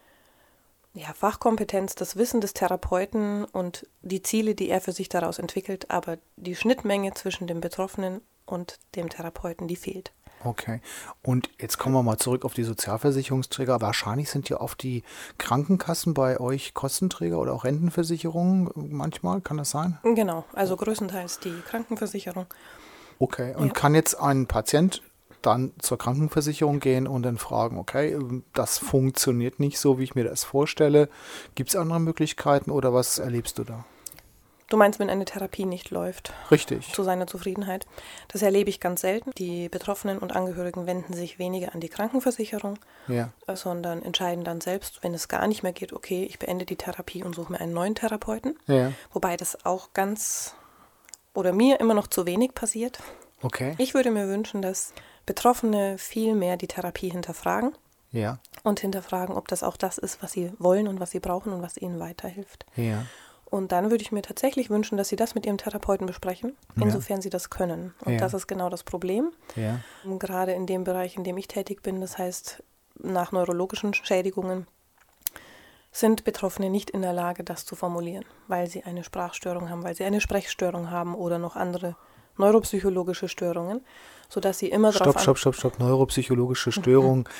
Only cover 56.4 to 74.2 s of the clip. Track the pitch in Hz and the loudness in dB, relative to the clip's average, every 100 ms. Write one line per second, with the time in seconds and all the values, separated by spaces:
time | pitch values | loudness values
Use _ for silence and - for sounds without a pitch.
56.4 | 180 180 175 - 180 - 185 180 175 165 | 2 0 -4 -6 -6 -4 -4 -4 -6 -4
57.4 | 180 190 240 - _ _ _ 113 107 127 | 0 2 0 -4 _ _ _ -4 -2 -4
58.4 | - - 220 202 196 196 - 185 185 190 | -12 -4 -2 0 -2 -4 -4 -4 -2 -4
59.4 | - 175 - - 185 - 190 - 185 - | -4 -2 -2 -2 -4 -4 -8 -8 -8 -6
60.4 | 175 190 175 190 208 190 180 175 185 180 | -6 2 4 4 4 -2 -6 -4 -2 -4
61.4 | 208 180 175 - 185 170 170 175 185 185 | -4 -6 -8 -8 -8 -6 -8 -10 -10 -10
62.4 | 196 - - - 117 107 120 - - - | -14 -18 -10 -2 0 0 -4 -12 -20 -20
63.4 | - 202 190 175 208 233 214 208 - - | -6 -4 0 2 4 2 0 -4 -6 -2
64.4 | 269 269 233 208 214 202 196 196 226 226 | 0 0 0 0 0 -2 -2 0 0 0
65.4 | 208 202 - 208 - 196 185 180 190 185 | -2 -2 -4 -4 0 0 -2 -6 -6 -6
66.4 | 240 285 - - 208 208 - 196 190 180 | -8 -10 -6 2 2 2 -2 -4 -4 -6
67.4 | - - 180 165 180 - - 180 185 196 | -6 -4 -4 -4 -10 -8 -2 0 0 -2
68.4 | - 190 180 175 - 175 180 202 320 - | -6 -4 -4 -4 -6 -6 -2 0 -2 -4
69.4 | - - 110 120 117 - 190 190 190 185 | -10 -4 -4 -4 -8 -14 -10 -6 -4 -2
70.4 | 185 185 185 185 185 180 180 190 180 180 | 0 -2 -2 -2 -2 -2 -4 -6 -6 -6
71.4 | - - 196 196 196 190 185 - 180 180 | -6 -8 -6 -6 -6 -6 -6 -6 -6 -6
72.4 | - - - _ _ - - 185 175 185 | -10 -16 -20 _ _ -10 -4 -2 0 0
73.4 | 175 175 190 - 208 196 - 185 | 0 0 -2 -2 -2 -2 0 0